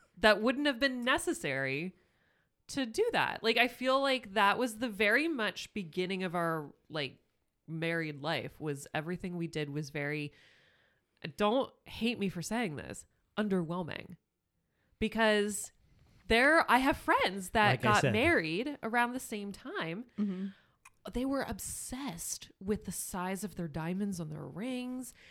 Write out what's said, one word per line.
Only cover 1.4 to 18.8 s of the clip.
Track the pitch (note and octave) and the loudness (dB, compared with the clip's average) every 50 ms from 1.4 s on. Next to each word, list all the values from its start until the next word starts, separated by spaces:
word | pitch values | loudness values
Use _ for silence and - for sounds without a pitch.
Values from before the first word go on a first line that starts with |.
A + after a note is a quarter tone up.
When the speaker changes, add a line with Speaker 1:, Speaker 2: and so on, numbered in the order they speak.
| - C#3+ C3 C3+ C3+ C3 C3+ D3 E3+ F#3 - _ _ _ _ _ _ _ _ _ _ _ _ _ _ - | -2 -2 0 0 0 -2 -2 -2 -4 -6 -8 _ _ _ _ _ _ _ _ _ _ _ _ _ _ -6
Speaker 1:
to | - C#4 B3+ | -4 -4 -4
do | A3 A3 F4+ A4+ A#4+ | 0 0 0 0 2
that. | - E3+ B2+ - - - | 2 2 0 0 -2 0
Like, | - A3+ A#3 A#3 | 2 2 4 4
I | A#3+ A#3+ | 4 2
feel | - - B3 C4 C4 C4+ | 0 -2 0 2 2 2
like | C#4 C#4 C4 B3 - G3 | 2 2 0 -2 -4 -2
that | F#3+ G#3+ G3 G3+ F#3+ | 2 4 4 4 4
was | G#3 B3+ A#3 G#3+ G#3+ | 4 0 -2 -2 -4
the | C4 A#3 | -4 -4
very | G3+ F#3 G#3+ G3+ A3 C#4 D#4 E4+ | 0 2 2 4 4 4 2 0
much | D#4 A#3+ G#3+ F#3+ - - - - - | -2 -2 -2 -2 -4 -6 -10 -8 -8
beginning | G#3+ F3+ D#3 C#3+ F3+ F#3 E3+ F#3+ F#3 F#3+ | -8 -8 -4 -4 -4 -2 -2 -2 -2 -2
of | F3 E3 | -2 0
our, | F3 E3+ E3 E3 D#3+ D3 C#3 - _ _ - | 0 0 0 0 -2 -4 -8 -14 _ _ -8
like, | C#3+ D#3 C#3+ B2+ - _ _ _ _ _ _ _ _ _ _ - | -4 -4 -4 -4 -6 _ _ _ _ _ _ _ _ _ _ -10
married | D#3+ D#3+ E3 E3 E3+ E3 D#3+ D3+ D3 C#3 | -6 -4 -2 -2 0 -2 -2 -4 -6 -6
life, | C#3 D#3+ D#3+ B2 A2 C3 - - | -4 -2 -2 -2 -4 -6 -8 -8
was | D3+ D3+ C#3+ C#3 - - - | -6 -6 -6 -6 -8 -6 -6
everything | D#3 D3+ F3 F3+ E3+ - F3+ F3 | -6 -4 -4 -6 -6 -6 -6 -4
we | E3+ E3+ D#3+ | -4 -4 -4
did | D#3+ D#3 D3+ C#3+ | -4 -4 -4 -4
was | C#3 D3+ D#3 C3+ | -4 -6 -6 -6
very, | - D3 C#3+ D3 D3+ D3+ D3 C#3+ - _ - _ _ _ _ _ _ _ _ _ _ _ _ _ _ _ - D#3+ - | -6 -6 -4 -4 -4 -4 -6 -8 -10 _ -20 _ _ _ _ _ _ _ _ _ _ _ _ _ _ _ -12 -8 -2
don't | - G#3 G#3 A#3 C#4 - - - _ _ | 2 2 4 4 2 0 -2 -6 _ _
hate | - - - A3 A#3+ A#3 - | -16 -6 -4 -2 -2 -2 -2
me | G3+ F#3 | -2 -4
for | - F3 | -4 -4
saying | D#3+ - G#3+ A#3+ A#3 F3 D3 | -6 -4 -2 -2 -2 -4 -6
this, | B2+ - - - - - _ _ _ _ _ _ G#3 | -8 -10 -10 -12 -14 -16 _ _ _ _ _ _ -4
underwhelming. | G#3+ G#3 F#3+ F3+ E3 D3+ E3+ F#3 E3+ - - - - - - - _ _ _ _ _ _ _ _ _ _ _ _ _ _ _ - | 0 0 0 0 0 -2 -4 -6 -6 -6 -8 -10 -12 -14 -18 -20 _ _ _ _ _ _ _ _ _ _ _ _ _ _ _ -2
Because | A3 G#3+ - A3 A3+ G#3+ G#3+ G#3 G3+ G#3 G3+ - - - - _ _ _ _ _ _ _ _ _ - - | -2 0 2 4 4 6 6 4 2 0 -2 -6 -8 -12 -14 _ _ _ _ _ _ _ _ _ 0 4
there, | A3+ A#3 C4 D4 D#4+ E4 - - | 4 6 8 8 6 6 6 6
I | A#3 B3+ | 6 6
have | C4 D4 D#4+ | 6 4 2
friends | - - D#4 G4 C5+ C5 F#3 F#3+ G3 F3+ - | 2 2 2 4 4 4 2 0 -4 -6 0
that | - A3 G#3 G3+ | 4 4 6 6
Speaker 2:
Like | F#3 - | 4 4
I | - A3 | 4 4
Speaker 1:
got | G#3 G3 | 6 6
Speaker 2:
said. | D3 - | 6 4
Speaker 1:
married | G#3 A3 C#4 E4+ E4 A3 E3 D#3 D#3+ G3 B3+ D4 C#4+ - | 4 4 4 4 4 4 2 0 -2 -2 -2 -4 -6 -6